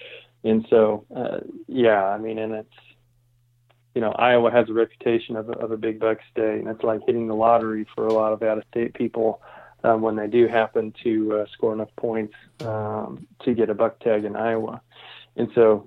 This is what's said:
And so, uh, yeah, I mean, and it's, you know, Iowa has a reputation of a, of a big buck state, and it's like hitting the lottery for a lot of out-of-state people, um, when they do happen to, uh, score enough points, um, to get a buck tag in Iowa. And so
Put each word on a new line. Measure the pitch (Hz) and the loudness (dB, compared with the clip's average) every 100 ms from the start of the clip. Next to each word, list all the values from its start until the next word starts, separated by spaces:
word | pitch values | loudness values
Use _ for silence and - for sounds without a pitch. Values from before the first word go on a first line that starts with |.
| - - _ _ | -20 -20 _ _
And | 113 110 110 | 0 0 4
so, | 117 107 107 - - | 4 4 2 -8 -10
uh, | 120 - - - - | -8 -8 -10 -16 -8
yeah, | 131 117 107 95 | 2 4 4 2
I | 104 | -2
mean, | 113 110 | -6 -6
and | 110 | -6
it's, | 110 107 _ _ _ _ _ _ _ _ _ _ _ _ - | -8 -12 _ _ _ _ _ _ _ _ _ _ _ _ -4
you | |
know, | 110 | -4
Iowa | - 123 123 117 | 0 4 4 4
has | 120 113 | 4 2
a | |
reputation | 110 113 _ 123 117 - 113 | 0 0 _ 0 0 -2 -8
of | 110 | -8
a, | |
of | 117 113 | -8 -6
a | 110 | -4
big | 113 110 | -4 -2
buck | 110 110 - | -2 -2 -6
state, | - 110 107 | -4 -2 -2
and | 107 | -6
it's | 110 | -4
like | 120 107 117 | -2 -2 0
hitting | 117 113 | -2 -2
the | 107 | 0
lottery | 113 117 113 110 107 - | 4 4 2 -4 -8 -4
for | 110 | 0
a | |
lot | 110 107 | 2 0
of | 107 | 0
out-of-state | 113 110 - 120 117 | -2 -2 -4 -4 -4
people, | - 117 117 110 104 - - - _ | -4 -4 -2 -2 -4 -12 -20 -20 _
um, | 123 110 | 0 2
when | 113 107 | 0 -2
they | 107 | 0
do | 120 113 | 2 4
happen | 113 110 120 110 - | 2 0 -2 -4 -6
to, | 120 110 107 104 | -2 -2 0 -2
uh, | 104 | -4
score | - 117 | -4 -4
enough | 110 107 - | -2 -8 -6
points, | 120 110 107 - _ _ | -4 -4 -6 -10 _ _
um, | 113 110 107 107 107 131 - _ | -8 -6 -6 -6 -8 -12 -18 _
to | - 117 | -4 0
get | 110 | 0
a | |
buck | 101 113 - | 2 0 0
tag | 120 107 | 0 0
in | 104 104 | -2 -4
Iowa. | 113 113 110 113 _ _ - - - - | -2 -2 -4 -10 _ _ -20 -20 -20 -6
And | 120 - | -2 4
so | 113 104 | 6 6